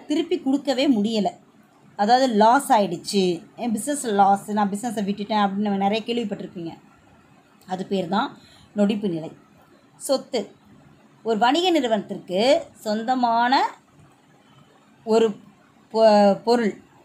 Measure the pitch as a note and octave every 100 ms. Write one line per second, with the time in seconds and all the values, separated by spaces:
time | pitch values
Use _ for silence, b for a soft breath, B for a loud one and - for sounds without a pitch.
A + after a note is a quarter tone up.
0 | - D4+ E4 F4+ C4+ C#4 C#4+ B3 D4 A3+
1 | G#3 A3 F#3 - _ _ _ _ _ -
2 | G#3 B3 C4 G#3 A3 C4+ C#4 A#3 F#3+ E3+
3 | - G3 F#3 E3+ - - A#3+ G#3 C#4 C#4+
4 | B3 G3+ G3 G3+ - G#3 G3+ G3+ A#3+ A3
5 | G3 G3+ G3+ G#3+ G3+ G3 G#3 G3 G3 A3
6 | G#3+ A#3+ G#3+ G3+ F#3 F#3 E3 D#3 _ _
7 | _ _ _ _ _ _ - F#3 F#3+ G3
8 | E3+ G3 C4+ - B B B G#3 G3+ A3
9 | G#3 E3 D#3 - _ _ _ _ _ _
10 | - C4+ - A#3 G3+ - _ - - _
11 | _ _ A3 A3 A#3 D4+ F#4 D#4+ B3 G#3+
12 | F3+ G3 D3+ F#3 A#3+ D4 - - A3 G#3+
13 | A3+ B3+ A#3+ A3+ A#3+ C#4 A4+ - _ _
14 | - _ _ _ _ _ _ _ _ _
15 | A3+ A3 A3+ G3 - _ _ _ _ A3
16 | A3 G#3 G3+ F#3+ - A#3+ A3 - - _